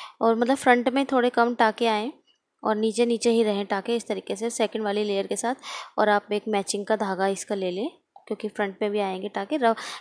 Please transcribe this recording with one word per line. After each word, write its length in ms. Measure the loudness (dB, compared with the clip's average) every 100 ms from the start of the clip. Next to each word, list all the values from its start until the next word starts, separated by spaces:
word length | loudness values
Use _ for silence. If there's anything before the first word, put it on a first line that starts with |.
| -18 0
और 140 | 2
मतलब 220 | 2 2 2
फ्रंट 320 | 4 4 4
में 180 | 0 2
थोड़े 240 | 2 4
कम 240 | 4 2
टाके 320 | 4 2 2 0
आएँ 260 | 0 -4 -10 _ _ _ _
और 120 | -2 0
नीचे 300 | 0 2 0
नीचे 240 | 2 2
ही 120 | 4
रहें 240 | 2 0 -2
टाके 300 | -4 -2 -4
इस 120 | -4
तरीके 280 | -6 -6 -6
से 140 | -4
सेकंड 320 | -2 -2 0
वाली 220 | -2 0
लेयर 220 | 0 0 -2
के 100 | -4
साथ। 180 | -4 -4 -10 -14 -6 0
और 100 | 4
आप 240 | 2 2
एक 100 | -4 -2
मैचिंग 380 | -2 -2 -6 -2
का 100 | -2
धागा 300 | 0 0 -2
इसका 280 | -2 -4
ले 160 | -4 -4
लें 200 | -4 -6 -10 _ -20 -10
क्योंकि 220 | -8 -6
फ्रंट 280 | -4 -4 -2
में 80 | -2
भी 80 | 0
आएंगे 300 | -2 -4 -6
टाके। 280 | -8 -4 2
र-, 180 | 2 2 -6 -14